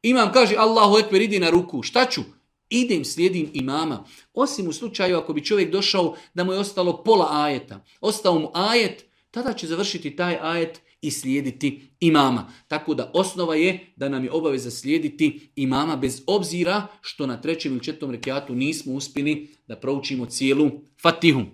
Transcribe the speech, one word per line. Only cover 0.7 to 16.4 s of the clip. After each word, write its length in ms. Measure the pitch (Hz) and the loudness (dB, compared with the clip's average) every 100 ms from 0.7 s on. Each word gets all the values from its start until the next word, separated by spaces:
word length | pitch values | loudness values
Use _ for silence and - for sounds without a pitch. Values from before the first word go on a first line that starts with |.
| 226 208 214 | 6 6 6
ekber”, 240 | 214 196 | 4 2
idi 160 | 220 202 | 4 2
na 120 | 170 | 4
ruku. 320 | 175 180 139 | 4 2 -6
Šta 240 | - 240 247 | 0 2 2
ću? 160 | - 110 - _ _ _ | 0 -8 -14 _ _ _
Idem, 340 | 233 247 175 | -2 0 0
slijedim 460 | 135 - 180 185 151 | -2 0 0 0 -4
imama. 520 | 143 131 143 160 113 - - _ | -6 -4 -4 -4 -6 -12 -20 _
Osim 340 | - 277 - 175 | -2 -2 -2 -6
u 40 | |
slučaju 460 | 147 233 - 185 175 | -6 -8 -2 0 0
ako 140 | 165 | -2
bi 120 | 151 | -6
čovjek 280 | 147 208 165 | 0 0 2
došao 420 | 185 196 190 170 - - | 0 0 0 0 -4 -12
da 100 | 175 | -4
mu 80 | 185 | -2
je 60 | 190 | -2
ostalo 440 | 196 196 180 - | -4 0 0 0
pola 240 | - 214 156 | 4 4 4
ajeta, 540 | 151 151 131 - 98 _ _ | 2 0 -2 -6 -20 _ _
ostao 380 | 214 208 190 165 | -4 0 2 2
mu 120 | 151 | 0
ajet, 500 | 170 202 233 202 - _ _ _ | -2 2 2 0 -4 _ _ _
tada 180 | 233 254 | -6 -6
će 140 | 220 160 | -6 -6
završiti 500 | 165 208 170 143 - | -4 -4 -4 -8 -4
taj 220 | 180 165 | -2 -2
ajet 380 | 160 170 165 - _ _ | -2 -2 -4 -6 _ _
i 100 | 151 | -8
slijediti 720 | 143 131 139 131 127 147 139 - _ | -6 -2 -2 -2 -4 -4 -6 -18 _
imama. 520 | 170 156 135 120 - - _ | 4 6 4 0 -6 -18 _
Tako 260 | 151 160 | -8 -4
da 160 | 135 107 | -4 -2
osnova 400 | 170 190 175 165 | -2 -2 -2 -2
je 380 | 156 180 185 - _ | 2 0 0 -12 _
da 120 | 139 | -6
nam 160 | 135 | -4
je 60 | 127 | -2
obaveza 400 | 160 160 135 120 | -2 -2 -2 -6
slijediti 800 | 113 131 160 151 - 151 147 - - | -8 -2 -2 -2 0 0 0 -14 -4
imama 400 | 131 139 156 139 | 0 0 0 -2
bez 260 | 131 123 - | -4 -4 -2
obzira 600 | 202 | -2